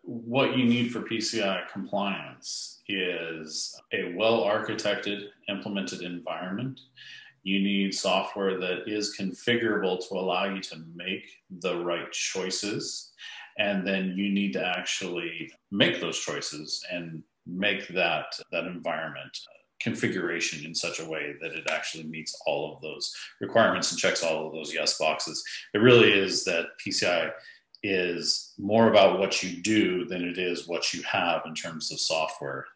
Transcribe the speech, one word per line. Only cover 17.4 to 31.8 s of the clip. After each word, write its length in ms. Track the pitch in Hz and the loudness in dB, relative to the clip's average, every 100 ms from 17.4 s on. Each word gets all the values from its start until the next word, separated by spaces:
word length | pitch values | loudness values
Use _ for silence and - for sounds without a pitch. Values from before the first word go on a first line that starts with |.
| - | -10
make 420 | 90 101 95 - | -2 0 0 -2
that, 360 | 87 85 78 - - - | 0 2 0 -4 -10 -6
that 140 | 87 87 | -4 -4
environment 720 | 87 82 80 80 71 73 - - - _ - | -4 -4 -4 -4 -8 -12 -14 -16 -20 _ -6
configuration 840 | - - 120 95 85 85 - 78 76 | -4 0 0 0 -2 -2 -2 -4 -6
in 100 | 82 | -4
such 240 | 87 80 | -4 -4
a 100 | 80 | -6
way 240 | 78 73 71 | -6 -6 -8
that 120 | 82 | -10
it 160 | 80 78 | -6 -2
actually 320 | 78 - 80 | -2 -4 -8
meets 360 | 78 80 78 - - | -8 -10 -10 -6 -2
all 280 | 73 76 | -2 -4
of 80 | 67 | -8
those 340 | 78 78 - - - - | -12 -8 -8 -10 -14 -10
requirements 520 | 98 - 92 90 90 | 2 6 6 4 0
and 80 | 87 | 0
checks 240 | 92 80 | 0 2
all 240 | 82 78 78 | 0 0 -2
of 60 | |
those 200 | 78 76 | -8 -6
yes 240 | 80 73 - | -2 0 2
boxes. 440 | 78 76 - 76 - - - | 2 0 -2 -6 -8 -12 -4
It 60 | 104 | 6
really 320 | 120 120 104 | 10 12 10
is 320 | 101 95 90 - | 8 4 0 0
that 200 | 85 82 - | 0 -2 -6
P 80 | 101 | -4
C 160 | 95 95 | 0 2
I 220 | 85 80 - - - _ - | 2 0 -4 -14 -20 _ -8
is 680 | 101 95 90 85 80 - - - | -2 0 0 0 0 -2 -4 -6
more 300 | 101 110 113 | 2 6 8
about 260 | 113 98 92 | 10 10 8
what 240 | 98 - | 2 0
you 180 | 92 85 | -2 -2
do 460 | 98 110 92 90 85 | 2 4 4 2 -2
than 180 | 90 | -4
it 140 | 87 87 | -4 -2
is 300 | 90 85 80 | -2 -2 -4
what 260 | 85 - | -4 -2
you 80 | 85 | -4
have 400 | - 101 87 80 80 | -2 0 2 0 -2
in 80 | 78 | -6
terms 360 | 85 80 | -8 -6